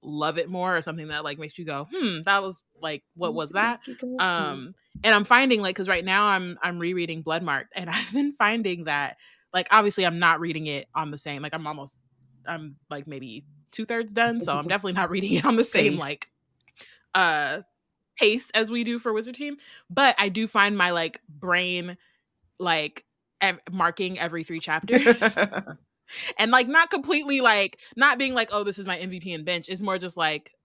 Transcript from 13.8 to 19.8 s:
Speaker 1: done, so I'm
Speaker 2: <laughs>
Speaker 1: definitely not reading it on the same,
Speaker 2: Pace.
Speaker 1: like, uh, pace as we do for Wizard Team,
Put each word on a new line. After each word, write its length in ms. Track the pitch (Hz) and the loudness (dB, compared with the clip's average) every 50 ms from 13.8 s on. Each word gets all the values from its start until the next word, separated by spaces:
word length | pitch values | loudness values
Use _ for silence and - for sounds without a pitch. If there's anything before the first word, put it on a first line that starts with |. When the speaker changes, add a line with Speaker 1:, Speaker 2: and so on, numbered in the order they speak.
| 220 - 233 233 226 214 202 | -6 -4 -4 -4 -4 0 2
Speaker 1:
done, 280 | 226 233 233 233 233 | 4 4 4 2 -2
so 160 | - - 143 | -2 -2 -2
I'm 100 | 143 147 | -2 0
Speaker 2:
<laughs> 0 | |
Speaker 1:
definitely 260 | 175 185 202 190 190 180 | 0 -2 -2 -2 -2 -2
not 160 | 196 185 170 | 0 0 0
reading 240 | 175 196 190 202 - | 0 -2 -2 0 0
it 120 | - - | 2 2
on 100 | 285 233 | 4 4
the 80 | 226 233 | 4 4
same, 340 | - - 240 220 202 190 | 4 4 2 4 2 2
Speaker 2:
Pace. 0 | |
Speaker 1:
like, 340 | 175 147 139 147 - - - _ _ _ _ _ _ _ _ _ - - - - _ _ _ - | 0 -4 -6 -6 -8 -12 -18 _ _ _ _ _ _ _ _ _ -20 -20 -20 -20 _ _ _ 0
uh, 480 | 190 185 165 156 151 147 135 147 190 202 _ _ _ _ _ _ _ _ _ _ | 2 2 4 2 2 0 -2 -4 -6 -8 _ _ _ _ _ _ _ _ _ _
pace 340 | - - 208 214 247 - - | 2 4 4 4 2 -2 -2
as 200 | - 220 220 214 | 0 0 0 0
we 120 | 233 240 233 | -2 -4 -2
do 140 | 233 233 233 | -2 -4 -4
for 140 | - 247 214 | -4 -2 -2
Wizard 220 | 214 226 247 247 | -4 -4 -6 -10
Team, 220 | - 294 294 285 285 _ - - - | -10 -10 -10 -12 -14 _ -20 -20 -20